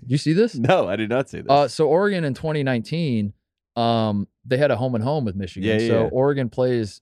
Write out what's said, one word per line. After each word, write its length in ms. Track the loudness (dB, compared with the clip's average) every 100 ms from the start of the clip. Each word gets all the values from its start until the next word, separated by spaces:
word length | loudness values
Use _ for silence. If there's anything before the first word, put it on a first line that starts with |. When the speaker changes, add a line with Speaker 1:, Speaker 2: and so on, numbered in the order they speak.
| -4
Speaker 1:
you 100 | -2
see 160 | 0
this? 220 | 2 0 0
Speaker 2:
No, 320 | 2 2 2
I 80 | -2
did 140 | -2
not 200 | -2 -2
see 100 | -6
this. 80 | 2
Speaker 1:
Uh, 180 | 2 2
so 200 | 0 2
Oregon 360 | 4 2 0
in 100 | -2
twenty 300 | -4 -4 -2
nineteen, 720 | 0 -2 -2 -4 -2 0 -2 -6 _ _ _ -2
um, 520 | 0 2 0 -2 -6 _ -4
they 120 | 0
had 140 | 2
a 40 | 2
home 200 | 0 -2
and 80 |
home 220 | -2 -2 -2
with 100 | -4
Michigan. 320 | -8 -4 0
Speaker 2:
Yeah, 80 | 0
yeah, 100 | 2
Speaker 1:
So 140 | 2
Speaker 2:
yeah. 60 | 2
Speaker 1:
Oregon 380 | 0 0 0 -2
plays 520 | -2 0 0 -4 -8